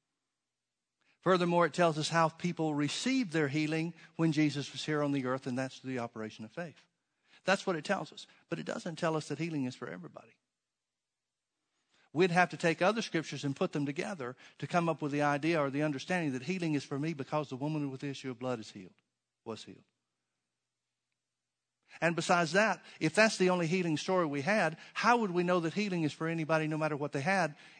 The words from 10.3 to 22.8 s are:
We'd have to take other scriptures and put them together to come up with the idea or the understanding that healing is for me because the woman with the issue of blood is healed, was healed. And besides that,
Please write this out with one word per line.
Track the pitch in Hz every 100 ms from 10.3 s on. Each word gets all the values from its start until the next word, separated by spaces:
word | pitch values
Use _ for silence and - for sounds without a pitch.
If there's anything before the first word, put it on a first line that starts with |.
| _ _ _ _ _ _ _ _ _ _ _ _ _ _ _ _ _ _
We'd | 143 185
have | 170 175
to | 156
take | 170 160
other | 180 220
scriptures | 170 175 147 139
and | 143 139
put | 185
them | 156 143
together | 143 208 190 123 123 - -
to | 143
come | 175 170
up | 160
with | 151
the | 143
idea | 147 143 151 170
or | 139
the | 135
understanding | 151 135 - 180 156
that | 127
healing | 123 190 170
is | 147 -
for | 139
me | 156
because | 156 131 151 147
the | 127
woman | 147 156 143
with | 131
the | 143
issue | 135 135
of | 117
blood | 127 123
is | 104
healed, | 104 90 _ _ _ _ _
was | 117 107 -
healed. | - _ _ _ _ _ _ _ _ _ _ _ _ _ _ _ _ _ _ _ _ _ -
And | 165 170
besides | 170 175 165
that, | 180 220 180